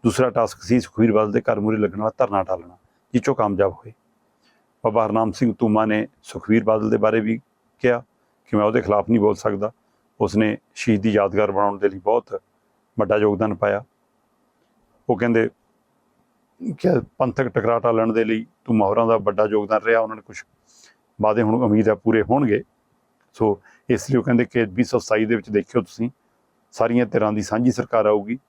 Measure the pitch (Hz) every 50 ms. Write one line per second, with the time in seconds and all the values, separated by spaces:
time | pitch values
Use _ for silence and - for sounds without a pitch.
0 | - 117 98 - 127 123 107 123 113 104 - - - - 120 127 - - _ -
1 | 110 117 104 107 107 104 104 117 - - 117 104 101 107 110 107 104 98 87 101
2 | 107 110 - _ 131 107 101 98 92 92 92 87 85 87 90 _ _ _ _ _
3 | _ _ - 120 107 - 135 135 113 104 101 92 98 95 90 - - 113 113 _
4 | _ _ _ _ _ _ _ _ _ _ _ _ _ _ _ _ - 117 107 117
5 | 113 107 104 110 113 110 95 - 127 120 101 _ 123 113 104 107 110 110 107 107
6 | 104 - _ _ _ - - - - - 107 117 104 107 110 110 107 110 110 113
7 | 104 107 110 113 107 110 113 120 _ _ _ _ _ _ _ _ - 123 120 120
8 | 127 _ _ _ _ _ _ _ _ _ - 104 104 104 110 123 107 95 104 104
9 | 98 - 117 117 101 107 104 - - 110 101 98 101 110 _ _ _ _ _ _
10 | _ _ _ _ 104 95 95 104 110 107 107 - _ _ _ - - 120 110 101
11 | 98 110 101 104 101 98 - 98 104 101 98 95 104 101 101 98 101 98 95 98
12 | 90 101 113 120 - _ 101 95 _ _ _ _ _ _ _ _ _ _ _ -
13 | 107 - 107 107 104 104 101 92 110 110 101 87 - 101 101 104 - _ _ _
14 | _ _ _ _ _ _ _ _ _ _ _ _ _ _ _ _ _ _ _ _
15 | _ - 120 90 117 120 117 113 110 - _ _ _ _ _ _ _ _ _ _
16 | _ _ _ _ _ _ _ _ _ _ _ _ 254 226 156 - - 185 170 127
17 | - - _ _ 135 123 - - 135 120 - - 104 113 117 117 - 120 113 113
18 | 113 113 110 113 113 107 113 110 113 _ _ _ _ - 120 107 101 98 101 110
19 | 117 113 113 110 101 104 101 92 107 104 104 107 104 98 110 107 107 113 117 113
20 | 113 110 110 110 - - 101 - - _ _ _ _ _ _ _ _ _ _ _
21 | _ _ _ - 101 107 107 110 117 107 110 120 127 110 104 110 107 110 107 98
22 | _ 113 110 110 107 - 127 143 147 117 104 98 - _ _ _ _ _ _ _
23 | _ _ _ _ _ _ _ - 113 110 101 - _ _ _ _ _ - 123 104
24 | - - 135 123 104 - 123 117 120 - - 120 113 101 92 107 123 - - 120
25 | - - 110 107 113 107 117 107 92 - 104 104 90 _ - 123 92 - - -
26 | 117 123 - _ _ _ _ _ _ _ _ _ _ _ _ - 113 117 120 123
27 | 123 104 - 117 107 107 107 107 98 - 107 110 123 123 117 - - - - 113
28 | 107 107 104 104 98 104 120 135 _